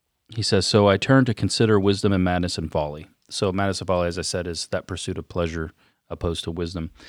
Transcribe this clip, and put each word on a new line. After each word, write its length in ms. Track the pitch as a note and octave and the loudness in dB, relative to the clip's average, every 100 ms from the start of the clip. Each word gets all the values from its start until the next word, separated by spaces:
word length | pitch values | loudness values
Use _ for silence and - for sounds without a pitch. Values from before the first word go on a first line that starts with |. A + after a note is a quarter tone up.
| _ _ _ - | _ _ _ -6
he 60 | |
says, 240 | G#2+ G2+ - | 0 2 4
"So 200 | G#2+ G2+ | 4 6
I 100 | G2 | 4
turn 280 | - C3+ B2 | 4 4 4
to 80 | |
consider 460 | G#2+ G2 - A2+ G#2 | 0 -2 2 4 4
wisdom 320 | G2 G2+ G#2+ | 4 2 2
and 100 | G2 | 2
madness 340 | F2+ F2+ F2+ - | 2 0 -2 -4
and 140 | D#2+ | -4
folly." 360 | D#2+ D2+ D2 - _ - | -4 -4 -8 -16 _ -12
So 220 | - G2+ | -4 -2
madness 300 | F#2+ G2 F#2 | 0 -2 -2
and 60 | F2 | -2
folly, 200 | F2+ F2 | 0 0
as 120 | F2 | -2
I 40 | |
said, 220 | E2 F#2 F2 | -4 -4 -6
is 200 | E2 - | -8 -6
that 200 | F#2+ - | -6 -6
pursuit 300 | F2+ - F2 | -8 -6 -8
of 100 | - | -6
pleasure 440 | F2+ E2 E2 D#2+ _ _ _ - | -4 -2 -2 -8 _ _ _ -16
opposed 340 | - F2 D#2+ - | -6 -4 -4 -6
to 60 | |
wisdom. 400 | E2+ E2+ F2+ D#2 _ | -6 -6 -6 -8 _